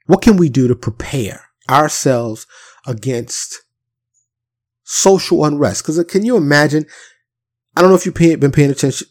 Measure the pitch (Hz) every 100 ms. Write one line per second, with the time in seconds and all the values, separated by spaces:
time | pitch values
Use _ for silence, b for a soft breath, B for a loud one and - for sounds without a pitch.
0 | - 185 - 196 165 131 123 123 - 107
1 | - 139 101 - - _ - 139 151 -
2 | 139 123 117 110 - b b b - 113
3 | 127 120 120 - - - _ _ _ _
4 | _ _ _ _ _ _ _ _ - -
5 | 196 190 - 160 151 147 147 - - 156
6 | 175 190 220 240 143 147 147 151 151 b
7 | b b b _ _ _ _ - 180 185
8 | 185 - 170 151 139 135 143 135 139 -
9 | -